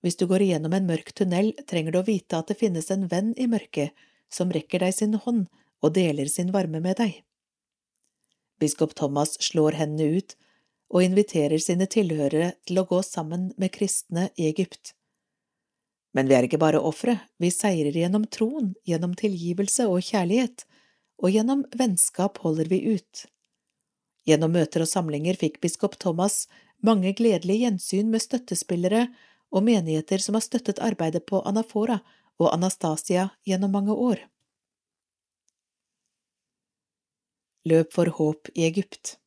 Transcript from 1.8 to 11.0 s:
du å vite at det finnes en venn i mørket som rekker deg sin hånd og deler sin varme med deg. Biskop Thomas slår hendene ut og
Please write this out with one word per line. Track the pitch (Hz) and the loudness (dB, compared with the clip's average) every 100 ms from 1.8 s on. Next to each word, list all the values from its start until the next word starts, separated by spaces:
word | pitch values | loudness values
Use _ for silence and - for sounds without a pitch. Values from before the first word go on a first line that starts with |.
| 160 | 0
du | 175 | 0
å | 185 | 0
vite | 208 - 165 | -2 -2 -6
at | 160 | -4
det | 202 | -2
finnes | 220 170 156 | 0 -2 -2
en | 190 190 | -2 0
venn | 175 208 233 | -2 -2 -2
i | 254 | 0
mørket | 226 - - 143 _ _ _ _ | -2 -2 -4 -4 _ _ _ _
som | - 180 | -4 -2
rekker | 165 - 180 | -2 -2 0
deg | 185 190 | 0 0
sin | 214 | 0
hånd | 214 220 240 185 _ _ _ 156 | 0 0 -2 -2 _ _ _ 2
og | |
deler | 170 180 143 139 | 4 2 0 -2
sin | - 180 190 | -2 0 0
varme | 180 160 | -2 -2
med | 175 190 | -2 0
deg. | 233 170 _ _ _ _ _ _ _ _ _ _ _ _ _ _ | -2 -2 _ _ _ _ _ _ _ _ _ _ _ _ _ _
Biskop | 151 - 156 - | -2 0 -4 -2
Thomas | 147 143 151 - | -2 0 -2 -2
slår | - 170 151 156 | -4 2 0 2
hendene | 151 151 156 170 | -4 0 0 0
ut | - - _ _ _ _ _ | -4 -16 _ _ _ _ _
og | 180 | 2